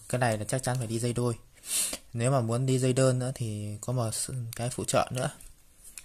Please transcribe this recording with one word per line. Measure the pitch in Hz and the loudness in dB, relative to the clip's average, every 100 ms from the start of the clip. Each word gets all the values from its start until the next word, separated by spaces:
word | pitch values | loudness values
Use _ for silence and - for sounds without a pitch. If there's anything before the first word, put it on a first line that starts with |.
| - | -4
cái | 123 | 0
này | 123 107 | 2 0
là | 107 | -2
chắc | 131 | -2
chắn | 127 127 | -2 -2
phải | 110 | -2
đi | 113 | -2
dây | 120 | 0
đôi. | 120 123 113 - - - - - - - | 0 0 -2 -8 -18 -4 -2 -2 -4 -8
Nếu | 117 120 | -2 2
mà | 139 | 2
muốn | 113 117 131 | 2 2 2
đi | 131 | 4
dây | 131 | 4
đơn | 127 131 127 | 6 4 4
nữa | 127 135 | 0 -4
thì | 113 104 104 107 | -4 -4 -6 -6
có | - | -4
một | 127 113 | 0 0
sự, | - - 127 113 - | -2 -4 -6 -6 -4
cái | 120 | -4
phụ | - - | -2 0
trợ | 127 - | 2 2
nữa. | 127 - - - - - - - - | 0 -4 -4 -16 -20 -20 -20 -20 -20